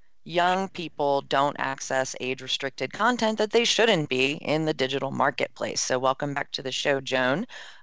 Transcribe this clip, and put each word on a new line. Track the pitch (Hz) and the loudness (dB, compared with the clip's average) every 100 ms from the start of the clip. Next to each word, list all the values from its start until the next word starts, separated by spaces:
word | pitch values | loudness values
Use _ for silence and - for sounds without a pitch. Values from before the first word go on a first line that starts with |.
| - - | -20 -18
young | 156 170 175 185 190 | -4 2 2 2 -2
people | - 156 - 143 139 | -6 -8 -2 2 2
don't | 139 139 143 - | 2 2 2 0
access | 131 135 - 131 131 - | -4 -4 -2 -2 -2 -4
age-restricted | 127 131 131 - 135 - 131 | -6 -6 -6 -4 -4 -4 -6
content | - 226 240 220 214 | 0 0 2 0 0
that | 214 | 2
they | 233 233 | 2 2
shouldn't | - 226 180 147 | 4 4 4 2
be | 127 135 | 2 0
in | 156 - 151 156 | 0 0 0 0
the | |
digital | 151 131 135 135 | 0 0 -2 -2
marketplace. | 127 139 - - - 110 - | 0 0 0 -4 -4 -6 -4
So | - 127 | -2 2
welcome | 131 135 143 139 | 2 0 -2 -4
back | 139 | -6
to | - | -8
the | 135 | -6
show, | - 151 139 | -2 0 0
Joan. | 127 131 127 156 247 - - - | 0 0 2 0 -2 -12 -18 -14